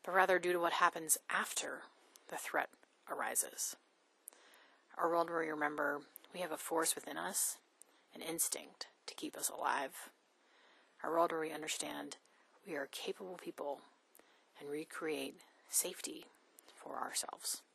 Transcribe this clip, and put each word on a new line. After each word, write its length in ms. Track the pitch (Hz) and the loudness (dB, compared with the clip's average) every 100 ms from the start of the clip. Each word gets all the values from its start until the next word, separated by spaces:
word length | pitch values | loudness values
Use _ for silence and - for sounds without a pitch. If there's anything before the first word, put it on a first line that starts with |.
but 100 | - | 6
rather 240 | 185 185 180 | 6 8 8
due 140 | 175 | 6
to 80 | 180 | 4
what 140 | 170 | 4
happens 440 | - 175 170 156 - - | 6 6 6 2 2 4
after 500 | 190 220 - 143 135 - - - - - | 0 0 -2 -4 -6 -10 -20 -20 -20 -10
the 80 | 160 | -8
threat 320 | - 151 - - - _ - | 0 0 0 -6 -20 _ -8
arises. 640 | 143 - - - - - - _ _ _ _ - - - - - - _ - | -4 0 0 -2 -2 -4 -6 _ _ _ _ -20 -20 -20 -20 -20 -20 _ 0
A 60 | 170 | 4
world 220 | 170 165 | 4 4
where 100 | 165 | 0
we 80 | 160 | 0
remember 540 | 151 147 151 147 143 - - - | 0 0 2 0 0 -8 -20 -14
we 80 | 185 | -6
have 120 | 175 | -4
a 40 | 156 | -4
force 380 | - 165 160 | 0 2 2
within 220 | - - 147 | 0 -4 -4
us, 400 | 180 190 - - _ _ - - _ | -2 0 -2 -4 _ _ -20 -20 _
an 80 | - | -10
instinct 640 | 160 165 - - - - - _ - | -4 0 0 -2 -8 -14 -14 _ -12
to 80 | |
keep 220 | - 151 - | -8 -8 -2
us 120 | - | -4
alive. 600 | - 135 123 135 - - _ _ _ _ - - - _ _ | 0 0 2 -2 -8 -14 _ _ _ _ -20 -20 -20 _ _
A 60 | - | 2
world 240 | 165 170 | 4 4
where 80 | 165 | 4
we 120 | 160 | -2
understand 680 | 156 156 - 151 147 147 - _ _ - - - | -4 -4 -4 -4 -6 -8 -12 _ _ -20 -20 -8
we 80 | |
are 140 | 147 139 | -6 -4
capable 480 | - - 196 190 180 | -6 -6 -6 -8 -8
people 380 | - - 143 139 - _ _ - - - _ - | -10 -6 -4 -4 -10 _ _ -20 -20 -20 _ -14
and 80 | 143 | -6
recreate 720 | 147 160 - 165 143 135 - - - - | -6 -6 -6 -2 -2 -4 -8 -20 -20 -2
safety 560 | - 180 - - - - - _ - - | 0 0 -4 -10 -10 -16 -20 _ -20 -20
for 220 | - - - | -16 -10 -6
ourselves. 680 | - - - - - - - | -2 -2 -4 -6 -6 -6 -8